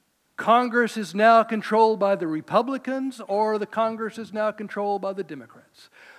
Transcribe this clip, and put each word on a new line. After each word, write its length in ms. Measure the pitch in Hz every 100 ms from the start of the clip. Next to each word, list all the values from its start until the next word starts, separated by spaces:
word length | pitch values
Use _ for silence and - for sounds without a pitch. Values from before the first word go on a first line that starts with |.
| _ _ _ -
Congress 640 | - 240 247 233 226 220
is 180 | 180 185
now 260 | 220 226
controlled 600 | 220 220 - 220 220 214
by 160 | 196 196
the 100 | 170
Republicans 960 | 156 - 196 233 269 262 269 269 240 202
or 280 | 196 214 214
the 80 | 202
Congress 520 | 220 226 220 214 220
is 160 | 208
now 180 | 214 214
controlled 500 | 214 208 208 202 202
by 120 | 196
the 100 | 190
Democrats, 680 | 151 143 113 - _ _ - _ -